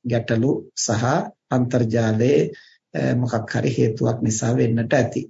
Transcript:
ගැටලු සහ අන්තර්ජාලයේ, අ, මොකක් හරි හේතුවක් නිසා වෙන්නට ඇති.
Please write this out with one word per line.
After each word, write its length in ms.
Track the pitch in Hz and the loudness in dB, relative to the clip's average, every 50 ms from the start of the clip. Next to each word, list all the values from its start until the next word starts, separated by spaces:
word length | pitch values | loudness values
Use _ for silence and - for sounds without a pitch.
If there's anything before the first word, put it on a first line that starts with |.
| - | -6
ගැටලු 440 | 120 120 117 113 - 117 113 120 143 - - - - | -4 -2 -2 -2 0 0 0 2 0 0 -2 -4 -10
සහ 320 | - - - - 104 107 - 131 151 185 214 - - _ _ - | -10 -6 -4 -2 -2 0 0 0 0 0 -2 -4 -10 _ _ -2
අන්තර්ජාලයේ, 880 | 135 123 123 123 127 120 117 110 110 117 113 110 110 110 120 131 143 156 - 165 - - - - _ _ _ _ - | 0 0 0 2 0 0 0 2 2 2 2 2 2 2 4 4 4 4 2 0 -4 -12 -20 -20 _ _ _ _ -6
අ, 60 | 151 131 127 123 | -2 -2 0 0
මොකක් 360 | 123 123 123 120 113 107 - | 0 0 0 -2 -4 -4 -4
හරි 200 | - 117 113 131 | -4 -2 -2 0
හේතුවක් 480 | 120 131 123 117 - - 123 117 113 - | 0 2 0 0 0 0 -2 -2 -2 0
නිසා 320 | - 113 - - 123 117 123 | -2 -2 -2 -2 -2 0 0
වෙන්නට 380 | 131 123 113 117 117 113 117 147 | 2 2 2 2 0 0 2 2
ඇති. 260 | 131 113 - - 123 - | 2 2 0 -2 -6 -8